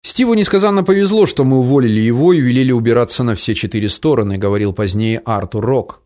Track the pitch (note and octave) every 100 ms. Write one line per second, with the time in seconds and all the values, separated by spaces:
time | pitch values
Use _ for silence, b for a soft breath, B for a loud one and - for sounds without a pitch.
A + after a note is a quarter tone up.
0 | - - B3 A3 G3+ G3 G#3 G3+ F#3 G3
1 | G3 A3 G3+ - C3 C3 B2+ C#3 A#2+ G#2+
2 | A2+ A#2+ E3+ F3 B2 B2 C3 B2 A2+ A#2
3 | A#2+ - A#2+ G2+ - G#2+ G#2 A2 G#2 -
4 | D#3 B2+ G2+ G2 G2+ G2+ G2+ F#2+ G2+ G2+
5 | A2 A2+ - G#2 G2 G#2+ G#2+ C3 - -